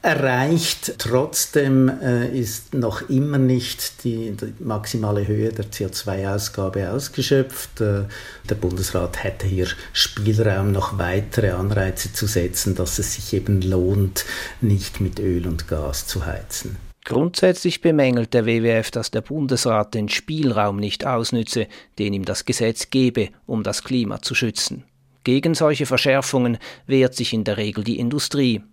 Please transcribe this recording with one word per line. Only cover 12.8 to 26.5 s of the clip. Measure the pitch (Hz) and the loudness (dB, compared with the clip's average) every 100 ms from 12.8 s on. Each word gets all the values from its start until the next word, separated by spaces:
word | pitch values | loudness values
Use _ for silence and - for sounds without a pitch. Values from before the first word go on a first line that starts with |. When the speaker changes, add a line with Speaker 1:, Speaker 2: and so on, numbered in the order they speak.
| 87 - | -2 -2
Speaker 1:
es | 101 | -4
sich | - - | -4 -2
eben | 98 - 98 | -2 2 2
lohnt, | 92 92 90 101 98 95 - - - - | 2 2 2 2 2 0 -6 -8 -10 -2
nicht | 113 101 98 - | 2 2 0 -2
mit | 95 92 | -2 -2
Öl | 98 87 87 | -2 0 -2
und | 80 - | -4 -4
Gas | 80 73 69 - | -4 -4 -6 -6
zu | - | -6
heizen. | 76 - - - - - - - | -4 -6 -8 -10 -10 -12 -14 -16
Speaker 2:
Grundsätzlich | - 120 165 - 190 180 180 - | -4 0 0 4 2 4 0 2
bemängelt | 170 156 135 123 113 | 2 4 4 4 2
der | 123 113 | 2 4
W | 117 | 2
W | 113 | 4
F, | 113 110 | 2 0
dass | - 117 | -4 -4
der | 113 | -4
Bundesrat | - 151 139 127 127 110 104 | -4 -4 0 2 2 2 2
den | 113 104 | -2 -2
Spielraum | - - 156 143 107 104 101 | -4 -4 0 2 2 2 0
nicht | 104 - - | -4 -4 -2
ausnütze, | 123 113 120 110 - 104 - - - | -2 0 -2 0 -2 -4 -8 -20 -4
den | 104 | -2
ihm | 98 | -2
das | 92 95 | -4 -6
Gesetz | - 123 113 113 - | -2 0 0 -2 -2
gebe, | 131 127 120 101 - - | 2 2 2 -2 -6 -6
um | 110 | -4
das | 101 - | -2 -4
Klima | - 127 110 104 | -2 -2 -2 -4
zu | - | -4
schützen. | - 117 - - - - _ _ _ | -2 -2 -2 -6 -6 -14 _ _ _
Gegen | - 131 165 | 0 2 2
solche | 160 156 143 143 | 2 2 2 0
Verschärfungen | 127 143 135 131 135 123 | 2 4 2 2 0 2